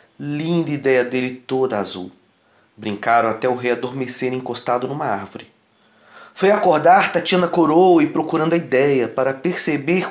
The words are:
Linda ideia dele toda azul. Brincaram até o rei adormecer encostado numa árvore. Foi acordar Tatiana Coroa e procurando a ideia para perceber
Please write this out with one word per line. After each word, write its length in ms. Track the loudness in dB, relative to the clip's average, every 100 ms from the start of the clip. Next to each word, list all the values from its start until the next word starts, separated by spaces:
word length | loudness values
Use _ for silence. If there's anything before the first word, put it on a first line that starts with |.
| _ -14
Linda 520 | -8 -6 -2 -2 -2
ideia 340 | -2 2 2 2
dele 300 | -2 -4 -8
toda 420 | -6 -2 0 -2
azul. 340 | -4 -8 -12 -18 _ _ _ _ _ -12
Brincaram 540 | -8 -4 0 2 2
até 180 | 0 -2
o 80 | -2
rei 160 | -2
adormecer 640 | -4 -6 -8 -8 -6 -6
encostado 540 | -6 -6 -6 -4 -4 -4
numa 180 | -6 -4
árvore. 460 | -6 -8 -16 -18 _ _ _ _ _ _ -20 -18
Foi 180 | 0 2
acordar 600 | 4 4 4 6 6 4
Tatiana 340 | -2 0 0 2
Coroa 560 | 2 4 6 6 6
e 40 | 4
procurando 460 | -2 -2 -2 0
a 40 | -2
ideia 500 | 0 2 2 2 0
para 260 | -2 -2
perceber 720 | -2 -4 -2 -2 -2 0 -2 -2